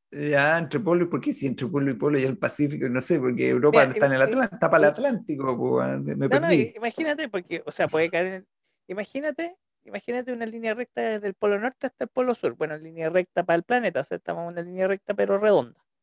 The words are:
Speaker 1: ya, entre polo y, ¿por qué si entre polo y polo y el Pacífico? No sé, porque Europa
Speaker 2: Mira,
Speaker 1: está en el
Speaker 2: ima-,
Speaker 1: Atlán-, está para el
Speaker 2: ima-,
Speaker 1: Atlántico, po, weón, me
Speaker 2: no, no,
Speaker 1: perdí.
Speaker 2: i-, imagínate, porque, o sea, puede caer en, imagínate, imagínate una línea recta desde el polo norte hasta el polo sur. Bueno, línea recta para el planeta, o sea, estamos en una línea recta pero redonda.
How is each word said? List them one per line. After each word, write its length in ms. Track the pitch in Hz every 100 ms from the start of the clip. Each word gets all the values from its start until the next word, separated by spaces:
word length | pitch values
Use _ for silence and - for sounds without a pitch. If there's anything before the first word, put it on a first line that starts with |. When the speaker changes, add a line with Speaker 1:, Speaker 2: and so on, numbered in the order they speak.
| _
Speaker 1:
ya, 460 | 147 147 139 147 165
entre 220 | 165 143
polo 240 | 160 175
y, 40 | 170
¿por 120 | -
qué 120 | 294
si 140 | - 135
entre 200 | - 135
polo 220 | 143 139
y 40 |
polo 240 | 113 143 147
y 60 |
el 140 | 131 131
Pacífico? 500 | 123 - 147 151 135
No 120 | 127
sé, 180 | - 165
porque 300 | 127 120 127
Europa 320 | 127 147 147
Speaker 2:
Mira, 120 | 135
Speaker 1:
está 140 | - 139
en 60 |
el 80 | 131
Speaker 2:
ima-, 40 |
Speaker 1:
Atlán-, 240 | 135 254 233
está 180 | - 165
para 160 | 160 147
el 40 |
Speaker 2:
ima-, 0 |
Speaker 1:
Atlántico, 640 | 151 277 214 - 139 131 123
po, 200 | 127 127
weón, 260 | 131 135
me 100 | 139
Speaker 2:
no, 120 | 139 139
no, 20 |
Speaker 1:
perdí. 260 | 285 330 151
Speaker 2:
i-, 100 | 117 214
imagínate, 520 | 233 - 320 294 277
porque, 340 | 202 - 165 147
o 60 |
sea, 160 | - 156
puede 220 | 160 165
caer 160 | 175 185
en, 200 | 190 - _ _ _ -
imagínate, 720 | 190 202 269 302 285 339 370 _ _
imagínate 480 | - 202 - 247 247
una 140 | 233 226
línea 280 | 226 226
recta 260 | 220 240 233
desde 240 | 226 214 202
el 60 |
polo 240 | - 208 202
norte 280 | 247 - 254
hasta 160 | -
el 60 | 240
polo 240 | - 254
sur. 200 | 233 147 117
Bueno, 200 | 151 156
línea 320 | 160 165 160
recta 320 | 185 180 170
para 120 | 175 170
el 60 |
planeta, 360 | - 247 208 135
o 40 |
sea, 120 | - 175
estamos 260 | - 170
en 60 | 170
una 140 | 175
línea 240 | 175 185 190
recta 280 | 190 -
pero 240 | 202 202 196
redonda. 460 | 214 175 120 - _ _